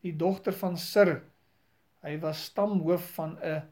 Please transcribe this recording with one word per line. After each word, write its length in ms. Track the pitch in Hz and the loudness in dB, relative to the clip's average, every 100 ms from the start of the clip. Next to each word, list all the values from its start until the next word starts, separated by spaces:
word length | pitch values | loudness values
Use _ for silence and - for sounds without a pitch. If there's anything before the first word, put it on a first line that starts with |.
die 140 | 185 156 | -6 0
dogter 360 | 170 190 - | 0 0 -2
van 240 | 190 190 170 | -2 -4 -4
Sir. 460 | - 208 190 143 - _ _ _ _ _ _ _ | 0 6 6 4 -6 _ _ _ _ _ _ _
Hy 160 | 151 151 | -10 -6
was 240 | 160 156 | -4 -6
stamhoof 680 | - - 208 196 160 175 180 | -6 -2 0 2 2 0 0
van 240 | - 160 160 | -8 -8 -6
'n 200 | 160 156 - | -4 -4 -6